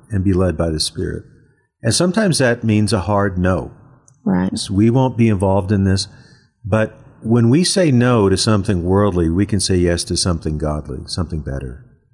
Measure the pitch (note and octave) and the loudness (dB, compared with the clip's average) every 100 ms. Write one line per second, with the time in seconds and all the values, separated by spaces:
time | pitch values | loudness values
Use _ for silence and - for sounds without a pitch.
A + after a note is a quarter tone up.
0 | _ G2+ F#2 F2+ F#2 D#2+ E2+ D#2 - - | _ -2 0 2 0 0 -2 -2 -6 -6
1 | E2+ D#2 - - _ _ _ _ A#2+ A2 | -8 -8 -14 -20 _ _ _ _ -4 0
2 | F3+ F#3+ G#3 C#3+ B2+ A#2 A2+ G#2+ G#2 A2 | 0 0 0 2 0 0 0 2 2 0
3 | G2+ G#2 G2+ F#2 F2+ F2+ B1+ - - - | 0 0 0 0 0 0 -4 -14 -20 -20
4 | _ _ G#3+ F2+ F#2 - - G2 A2 B2 | _ _ -2 -2 -2 -4 -4 2 2 2
5 | C3 G#2 A#2 G2+ F#2+ F#2+ F#2+ G#2 F#2+ F#2+ | 0 2 2 2 2 0 0 0 2 0
6 | - - - - _ _ - A2 A2 - | -4 -12 -20 -20 _ _ -4 -2 -2 -6
7 | - - A2+ A#2 A2+ C#3 F3+ - E3+ B2 | -20 -12 0 2 4 4 2 2 2 4
8 | B2 A#2+ G2 F#2+ - G#2+ F#2+ F#2 E2+ F#2+ | 4 4 2 2 2 0 0 -2 0 2
9 | G2+ F2+ E2 E2+ G2+ G2+ - F#2 F2 E2+ | 2 2 0 0 0 -2 0 2 2 0
10 | - F2 F#2+ E2 D#2 D2+ D2+ D2+ D2 C2 | -2 -4 -2 -2 -4 -4 -4 -6 -8 -12
11 | - - D#2+ D#2+ C#2+ C2+ C2 B1+ - _ | -10 -8 -6 -6 -8 -8 -10 -14 -20 _
12 | _ | _